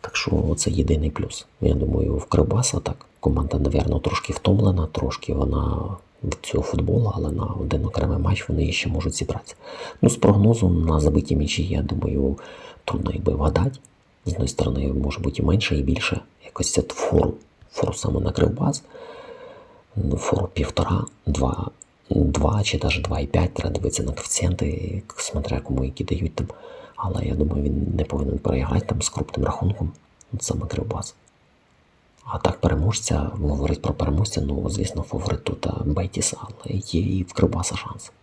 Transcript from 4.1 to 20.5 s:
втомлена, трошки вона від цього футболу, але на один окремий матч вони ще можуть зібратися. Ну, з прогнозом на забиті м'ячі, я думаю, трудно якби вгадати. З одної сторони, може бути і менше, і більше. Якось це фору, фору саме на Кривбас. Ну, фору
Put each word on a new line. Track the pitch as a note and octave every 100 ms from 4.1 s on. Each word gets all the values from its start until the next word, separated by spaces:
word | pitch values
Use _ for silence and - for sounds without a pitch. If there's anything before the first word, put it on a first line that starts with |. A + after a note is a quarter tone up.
| - -
втомлена, | - - G2+ G2+ F2+ D#2
трошки | - C2+ - -
вона | C2+ C#2 C#2+ C#2+ D#2 - G2 _ _
від | - -
цього | - -
футболу, | - - A#2 - A2 -
але | D2+
на | D2+ -
один | - C#2+ - -
окремий | - - -
матч | E2 G2 -
вони | D#2+ D2+
ще | - -
можуть | D#2 D#2+
зібратися. | - - - - - - - - -
Ну, | -
з | -
прогнозом | - G2+ G#2 A2+ F2+ E2+ E2
на | D#2
забиті | D2+ D2 - D2+
м'ячі, | D2 -
я | E2+ -
думаю, | - E2 - C#2+ C2+ C#2 - - - - -
трудно | - -
якби | - -
вгадати. | D2 D#2 - C3 C3 - _ _ _ -
З |
одної | F2 -
сторони, | - A1+ B1+ C#2
може | C#2 C#2 C#2
бути | C#2+ -
і | D2
менше, | F#2+ - C#2+
і |
більше. | C#2 - - - - _ -
Якось | - -
це | -
фору, | - - - D3+ - - - _ -
фору | - -
саме | - - -
на | F#2+
Кривбас. | - D#2+ - - D3 - - - - - - - - - - _ G#2
Ну, | - -
фору | - - F#2